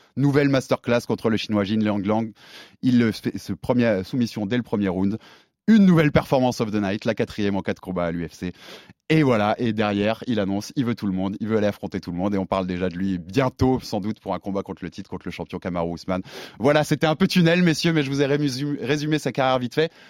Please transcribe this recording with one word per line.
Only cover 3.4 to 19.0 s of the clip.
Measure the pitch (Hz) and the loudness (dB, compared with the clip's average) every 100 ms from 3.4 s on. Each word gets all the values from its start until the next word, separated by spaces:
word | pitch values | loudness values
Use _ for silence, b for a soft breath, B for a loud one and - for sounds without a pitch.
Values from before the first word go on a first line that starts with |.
| - | -8
premier, | 98 - 123 117 98 | -6 0 2 2 0
soumission | 92 135 117 - | -2 -2 -2 -4
dès | 101 123 | -4 -4
le | |
premier | 113 107 98 | -2 -2 -2
round. | 90 98 110 B B B B - | 0 -2 -4 B B B B 4
Une | 220 | 6
nouvelle | 196 165 151 | 8 6 6
performance | 147 - 139 127 - | 2 2 2 2 0
of | 110 | -2
the | 107 | -2
night, | 98 107 | -2 -2
la | 117 | -2
quatrième | 107 117 - 101 | -2 -2 -2 -2
en | 98 | -2
quatre | 101 98 | -4 -6
combats | - 90 85 | -6 -4 -4
à | |
l'U | 85 82 | -4 -8
F | |
C. | - 90 - B B B - - | -10 -10 -10 B B B -10 0
Et | 156 | 2
voilà, | 139 113 104 110 | 4 2 2 0
et | 117 | -2
derrière, | 107 104 101 104 110 120 | 0 0 2 0 -2 -2
il | 107 | -2
annonce, | 98 98 - - | 0 -2 -4 -4
il | |
veut | 120 | -4
tout | 120 104 | -2 -2
le | |
monde, | 92 98 104 | -2 -4 -4
il | 107 | -2
veut | 110 | 0
aller | 104 | 0
affronter | - 98 98 | -2 -6 -8
tout | 95 | -8
le | 87 | -4
monde, | 101 | -2
et | 98 | -2
on | |
parle | 92 98 92 | -2 -2 -2
déjà | 90 92 | -4 -4
de | |
lui | 87 98 92 | -4 -4 -4
bientôt, | 82 98 131 - 131 127 | -4 -2 -2 0 0 0
sans | - 107 | -2 -6
doute, | 101 110 | -6 -8
pour | 98 | -6
un | 90 | -8
combat | 101 98 | -4 -6
contre | 95 90 | -6 -8
le | 87 | -10
titre, | - - | -12 -12
contre | 90 92 | -12 -10
le | |
champion | 85 85 90 | -10 -10 -8
Kamaru | 92 87 85 | -6 -4 -4
Usman. | 85 - 92 - B B B | -6 -6 -6 -6 B B B
Voilà, | 120 151 | 2 2
c'était | 147 151 156 | 2 0 0
un | 156 | 2
peu | 190 | 2
tunnel, | 185 165 175 | 4 4 4
messieurs, | 175 151 170 | 4 2 2
mais | 160 | 2
je | 135 | 0
vous | 139 | 0
ai | 139 | 2
résumé, | 143 147 127 147 147 | 2 0 -2 -6 -4
résumé | 117 147 | -2 -2